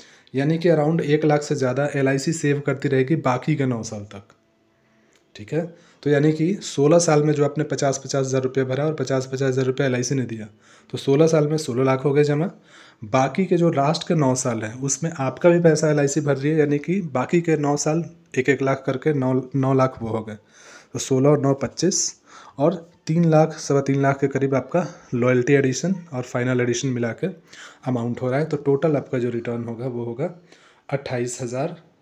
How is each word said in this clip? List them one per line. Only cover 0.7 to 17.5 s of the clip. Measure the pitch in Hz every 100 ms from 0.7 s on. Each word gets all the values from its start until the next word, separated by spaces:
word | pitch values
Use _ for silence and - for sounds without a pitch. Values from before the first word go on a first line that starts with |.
around | 156 147 165
एक | 143 151
लाख | 156 147
से | -
ज़्यादा | 135 127 127 143 139
एलआईसी | 135 139 165
सेव | 165 147 143
करती | 143 131 143
रहेगी | 131 131 160
बाकी | 131 123 - 139
के | 131
नौ | 117
साल | 107 107 101
तक। | 98 - _ _ _ _ _ _ _ _ _ _ -
ठीक | 104
है, | 151 170 - _ _
तो | 143
यानी | 143 151
कि | 156 160
सोलह | 208 - - 147 170
साल | 170 151
में | 151
जो | 139
आपने | 143 156
पचास, | 147 135 143 135
पचास | 127 139 131
हज़ार | 131
रुपये | 131 135
भरा | 127 131
और | 156
पचास, | 151 131 131 127
पचास | 131 135
हज़ार | 127
रुपये | 131 127 139
एलआईसी | 123 123
ने | 135
दिया, | 110 113 107 _ _ - _
तो | 120
सोलह | - 143 160
साल | 160 147
में | 156
सोलह | 156 120
लाख | 135 131
हो | 147
गए | 139
जमा। | 147 147 196 - _ - - _
बाकी | 107 131 135 160 180
के | 175
जो | 170
लास्ट | 139 139 160 -
के |
नौ | 165 135
साल | 127 131 113
हैं | 107 123
उसमें | 135 - 165 -
आपका | 131 131 180
भी | 175
पैसा | 170 156 160
एलआईसी | 151 143 156
भर | 143 131
रही | 147
है, | 160
यानी | 143 143
कि | 156 196 165
बाकी | 127 123 175
के | 165